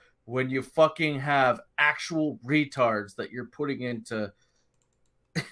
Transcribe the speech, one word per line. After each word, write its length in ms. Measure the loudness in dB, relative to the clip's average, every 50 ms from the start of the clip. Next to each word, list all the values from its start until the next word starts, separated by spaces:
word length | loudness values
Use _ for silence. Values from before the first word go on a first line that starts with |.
| _ _ _ _ _
when 260 | -4 -2 -2 0 0
you 120 | -2 -4
fucking 580 | -4 0 4 4 4 4 4 0 -2 -2 -2 -2
have 400 | 0 2 2 4 4 4 2 0 -4 _ _ 2
actual 600 | 2 2 2 0 -4 -4 -2 0 0 -2 -4 -6 -4
retards 680 | 0 0 0 0 0 0 2 2 2 2 0 -4 -6 -10
that 160 | -10 -10 -10
you're 160 | -10 -12 -12
putting 360 | -12 _ -6 -6 -4 -4 -4
into 500 | -6 -6 -6 -8 -8 -8 -6 -6 -6 -6 -10 _ _ _ _ _ _ _ _ _ _ _ _ _ _ _ _ _ _ _ -8
<laughs> 60 | -8 -8 -10